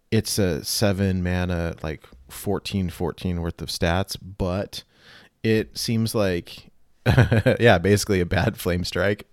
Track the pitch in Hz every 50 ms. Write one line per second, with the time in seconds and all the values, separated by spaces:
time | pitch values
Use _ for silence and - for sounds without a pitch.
0 | _ _ 113 110 - - - - 98 90 80 64 - - - - 113 101 98 92
1 | 101 95 92 92 90 90 90 90 90 90 90 85 85 82 - - - 80 76 -
2 | - - - - - - - - - 101 98 - - - - 98 92 87 - -
3 | 90 78 - - - 92 87 85 82 85 - - 78 - - - 90 85 85 92
4 | 98 - - - - 92 98 - 98 90 90 101 101 - - - - _ _ _
5 | - - - - - _ _ _ - 113 110 110 101 - - - - - 117 113
6 | 113 107 - 117 101 95 90 87 82 - - - - - - _ _ _ _ _
7 | - - - 127 110 - 123 110 - 131 107 - 113 117 98 85 82 95 101 95
8 | - - 101 92 87 82 - 87 - 113 - - - 90 87 90 87 - - 90
9 | 90 101 104 - - _